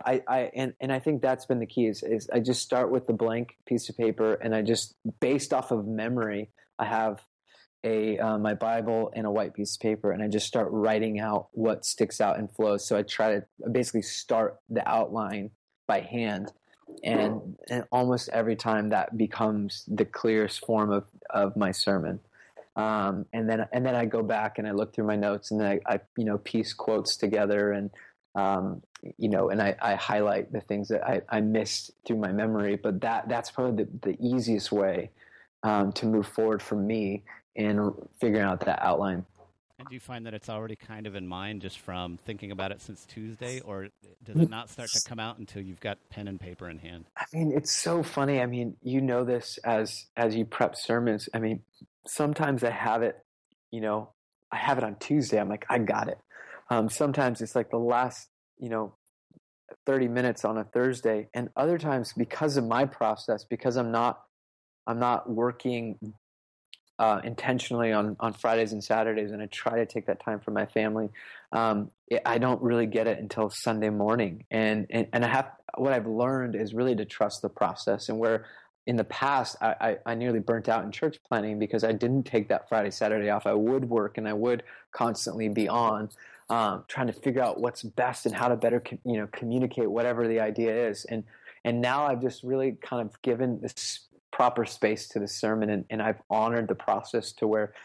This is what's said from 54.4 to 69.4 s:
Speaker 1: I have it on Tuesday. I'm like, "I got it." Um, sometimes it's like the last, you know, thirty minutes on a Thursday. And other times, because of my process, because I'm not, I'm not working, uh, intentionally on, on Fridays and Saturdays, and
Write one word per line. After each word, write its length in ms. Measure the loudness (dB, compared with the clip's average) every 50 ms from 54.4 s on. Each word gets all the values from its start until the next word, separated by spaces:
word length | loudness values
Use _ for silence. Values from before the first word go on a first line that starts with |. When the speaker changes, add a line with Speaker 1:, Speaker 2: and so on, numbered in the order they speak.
| _ _
Speaker 1:
I 60 | -8 -4
have 200 | 0 0 0 0
it 60 | 0
on 120 | -2 -6
Tuesday. 440 | -8 -4 0 2 2 2 2 2 0
I'm 100 | 2 0
like, 160 | -4 -6 -4 0
"I 100 | 0 0
got 280 | 2 2 0 -2 -2 -4
it." 120 | -6 -10 _ _ -20 -20 -20 -18 -20 -20 -6 -2
Um, 180 | 0 2 2 0
sometimes 520 | 2 0 0 2 2 2 2 2 0 -2
it's 140 | -6 -2 0
like 140 | -2 0 0
the 80 | 0 0
last, 520 | 2 4 4 4 2 0 -2 -8 -18 _ _ _ _ _ _ _
you 100 | -8 -4
know, 240 | -2 -2 -4 -4 -8 _ _ _ _ _ _ _ _ -20 _ _ _ _ _ -20 -20 -6 _
thirty 220 | 2 4 4 4 2
minutes 380 | 2 2 2 2 0 0 -2
on 120 | -2 -2 -2
a 60 | -4
Thursday. 640 | -2 0 2 2 2 2 2 0 0 0 0 -2 -4 -6
And 160 | -6 -6 -4 -2
other 220 | 0 2 2 2 0
times, 360 | 0 0 0 0 -2 -4 -2
because 440 | -4 -4 -4 -2 -2 -2 2 2 2
of 80 | 2
my 200 | 2 2 2 2
process, 580 | 0 0 0 0 0 0 -2 -2 -2 -2 -4 -2
because 320 | _ -8 -2 0 0 0
I'm 160 | 0 0 0
not, 300 | 2 2 2 2 0 -2 -10 _ _ _ _ _ _ _ _ _ _ _ _ -6
I'm 120 | -2 0
not 300 | 2 2 2 0 0 -2
working, 680 | 0 0 0 0 0 -2 -4 -2 -2 -2 -4 -6 -8 -8 -10 -14 -14 -16 _ _ _ _ _ _ _ _ _ _ -20 -20 _ _ _ 2
uh, 220 | 4 4 4 2 0
intentionally 680 | -6 -8 -4 0 0 0 0 0 -2 0 0 2 4
on, 240 | 4 2 2 0 -2 -2
on 140 | -2 -4 -4
Fridays 380 | 0 0 2 4 4 2 0
and 120 | -2 -6 -2
Saturdays, 480 | 0 2 2 2 2 2 0 -2 -4
and 100 | -4 -8